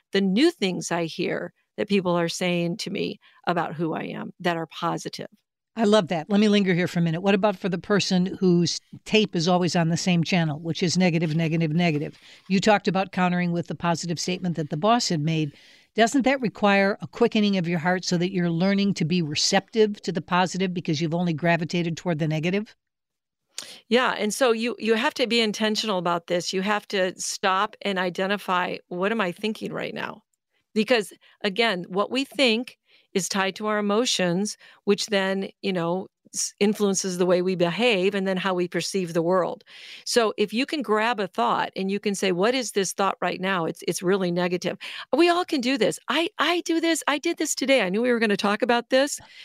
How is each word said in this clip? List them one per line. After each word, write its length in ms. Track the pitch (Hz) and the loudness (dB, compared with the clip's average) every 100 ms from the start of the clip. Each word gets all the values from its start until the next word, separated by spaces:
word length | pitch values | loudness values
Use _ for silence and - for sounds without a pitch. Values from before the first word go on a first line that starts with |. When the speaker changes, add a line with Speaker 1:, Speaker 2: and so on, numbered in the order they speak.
| _ | _
Speaker 1:
the 100 | 196 | 0
new 300 | 196 196 330 | 2 4 2
things 400 | - 190 175 - | 2 -4 -2 -4
I 140 | 175 165 | -4 -4
hear 460 | - 180 - 175 _ _ - | -4 -4 -4 -8 _ _ -8
that 100 | 214 | 0
people 240 | 202 180 | 0 2
are 160 | 175 170 | 2 0
saying 480 | - 180 175 170 175 | -2 0 0 0 -4
to 140 | 175 | -6
me 320 | - 170 - _ _ - | -6 -6 -8 _ _ -4
about 260 | 170 160 | -2 -2
who 200 | 151 165 | -4 -4
I 100 | - | -4
am 300 | 175 165 - - | -8 -10 -12 -4
that 160 | 180 165 | -2 -2
are 100 | 160 | -6
positive. 600 | - 170 160 - - - _ _ _ _ - | -6 -4 -4 -8 -12 -14 _ _ _ _ 0
Speaker 2:
I 80 | 214 | 4
love 240 | 214 165 | 4 4
that. 200 | 170 151 | -4 0
Let 120 | 202 | 4
me 80 | 214 | 4
linger 240 | 208 190 | 4 4
here 160 | 175 175 | 2 2
for 100 | 175 | 0
a 20 | |
minute. 200 | 170 160 | 0 0
What 140 | 196 202 | 2 2
about 200 | 208 190 | 2 0
for 140 | 196 | -4
the 80 | 175 | -4
person 480 | - 202 - 185 185 - | 0 0 2 2 0 2
whose 400 | 185 175 170 - _ - - | 4 6 4 -2 _ -20 0
tape 280 | 220 208 | 2 2
is 140 | 180 160 | 0 2
always 300 | 180 175 180 | 2 2 2
on 100 | 165 | 2
the 80 | 170 | 0
same 300 | 190 175 160 | 2 2 2
channel, 340 | 180 160 151 | 0 0 -4
which 240 | 165 156 | -6 -2
is 140 | 175 175 | 0 2
negative, 400 | 185 160 165 151 | 2 2 0 0
negative, 340 | 165 165 165 | 0 0 0
negative? 480 | 160 175 147 156 - - - - | 2 2 0 -4 -12 -20 -20 -2
You 100 | 190 | 0
talked 300 | 220 202 - | 4 2 2
about 240 | 185 196 | -2 -2
countering 400 | - 180 180 175 | 0 0 0 0
with 140 | 170 - | -2 -4
the 80 | 170 | -4
positive 440 | 170 165 170 160 | -2 -2 -4 -6
statement 380 | - 180 180 165 | -4 -4 -4 -4
that 140 | 147 | -4
the 60 | 156 | -2
boss 300 | 208 240 - | 2 2 2
had 140 | 170 | 0
made. 320 | 151 160 151 - - - _ - | 0 0 -2 -6 -20 -20 _ 0
Doesn't 260 | 226 285 | 2 4
that 180 | 254 269 | 2 0
require 560 | 220 - 208 196 196 - | -2 0 2 4 4 0
a 60 | - | -6
quickening 500 | - 226 220 208 190 | 0 2 4 2 2
of 100 | 170 | 0
your 120 | 175 | 0
heart 240 | 170 185 - | 0 0 0
so 120 | 175 | 0
that 140 | 180 | 0
you're 160 | 190 175 | 0 0
learning 420 | 165 190 202 202 - | 2 2 2 0 0
to 100 | 160 | 0
be 160 | 180 | 0
receptive 800 | 151 147 - 196 - 226 214 208 | 0 0 2 2 0 2 2 2
to 100 | - | -4
the 100 | 180 | -6
positive 520 | - 180 185 180 190 | 0 0 0 0 -2
because 260 | 175 160 147 | -2 -2 -2
you've 140 | 165 170 | 0 0
only 180 | 180 | 0
gravitated 640 | 151 170 165 165 175 170 160 | 0 2 0 0 -2 -2 -4
toward 220 | 180 156 | -4 -2
the 80 | 156 | 0
negative? 480 | 156 165 196 220 _ _ _ _ _ _ _ _ - - - - | 0 0 -2 -6 _ _ _ _ _ _ _ _ -18 -16 -18 0
Speaker 1:
Yeah. 280 | 233 240 - | 0 2 -2
And 160 | 214 | -4
so 180 | - 262 | 0 2
you, 240 | 226 240 - | 2 -2 -4
you 160 | 214 220 | 0 0
have 180 | 285 - | 0 -2
to 120 | 233 | 0
be 140 | 233 | 2
intentional 560 | 220 196 214 214 220 185 | 0 0 -2 0 -2 -2
about 300 | 175 170 - | 0 -2 -2
this. 260 | 175 165 | -4 -2
You 80 | 190 | -2
have 260 | 196 208 - | 0 -2 -2
to 300 | 202 185 - | -2 -2 -2
stop 560 | - - 202 190 208 - | -8 -2 0 2 0 -4
and 180 | 202 185 | -4 -2
identify, 800 | 185 175 190 202 - 180 180 180 - | -2 -2 -2 -2 -2 -2 -2 -6 -10
"What 240 | 175 196 | -4 -2
am 100 | 226 | 0
I 100 | 185 | -2
thinking 420 | 175 214 214 196 | -2 -6 -6 -8
right 200 | 165 - | -8 -8
now?" 300 | - - - _ _ _ _ _ | -8 -10 -12 _ _ _ _ _
Because, 380 | 214 214 240 196 - _ _ | -2 2 2 0 -10 _ _
again, 420 | 208 196 233 180 - | -6 0 0 0 -4
what 220 | 185 - | -4 -2
we 120 | 254 | -2
think 540 | 277 - 262 220 254 - _ _ _ | -4 2 2 2 -2 -14 _ _ _
is 140 | 196 170 | -4 -2
tied 280 | 196 190 185 | -2 -2 -2
to 120 | 214 | -4
our 120 | 214 | -2
emotions, 760 | 208 208 254 - 180 170 214 - - - | 0 0 0 0 0 0 -2 -6 -18 -10
which 240 | - 202 - | -2 0 0
then, 420 | 202 190 196 196 - | 0 0 -2 -6 -8
you 100 | 196 | -4
know, 340 | 180 165 185 208 _ _ | -2 -2 -2 -6 _ _
s-, 200 | - - - | -8 -6 0
influences 580 | 202 208 208 190 196 180 | 0 2 0 0 -2 0
the 80 | 180 | 2
way 160 | 180 | 2
we 140 | 180 180 | 2 0
behave 580 | 170 170 247 196 190 | 0 2 0 2 2
and 140 | 196 190 | 0 -2
then 100 | 185 | -2
how 160 | 190 | 0
we 140 | 180 180 | 0 -2
perceive 460 | 175 165 196 175 | -2 -2 -2 -2
the 80 | 165 | 0
world. 400 | 165 185 165 - - - - - - | 2 2 0 -6 -14 -20 -20 -16 0
So 260 | 240 220 - | 2 2 0
if 160 | 208 | -2
you 140 | 214 277 | 0 -2
can 160 | 311 | -2
grab 360 | 208 214 226 220 | 0 2 2 -2
a 60 | 190 | -4
thought 440 | - 233 240 175 - | -2 0 0 -2 -4
and 140 | 190 | -2
you 80 | 202 | -2
can 140 | 214 196 | -2 -2
say, 160 | 190 | 0
"What 220 | 175 214 262 | 2 2 0
is 160 | 220 | -2
this 200 | 208 185 | -2 -2
thought 240 | - 196 - | 0 -2 0
right 200 | 180 175 | -4 -2
now? 240 | 185 185 165 | -2 -2 -2
It's, 180 | 170 - | -4 -6
it's 140 | - | -4
really 280 | 175 196 180 | 0 0 0
negative." 460 | 175 180 180 170 180 - - - | 0 -2 -2 -4 -6 -12 -14 -4
We 160 | 269 349 | 2 4
all 140 | 349 359 | 4 0
can 140 | 302 | -2
do 160 | 240 269 | 0 2
this. 220 | 208 - - | 0 0 -4
I, 220 | 277 339 - | -2 -2 -2
I 240 | 285 349 | 0 0
do 180 | - 330 | 0 0
this. 240 | 330 330 - | 2 0 0
I 100 | 285 | -2
did 200 | 330 330 | -2 -4
this 180 | 320 - | -4 -2
today. 260 | 254 269 | 2 2
I 80 | 185 | 2
knew 120 | 202 | 0
we 80 | 247 | 0
were 80 | 233 | 2
gonna 180 | 226 202 | 2 2
talk 240 | 202 208 | 0 0
about 280 | 240 240 233 | 2 0 2
this. 300 | 262 285 - - - | 2 2 -2 -14 -6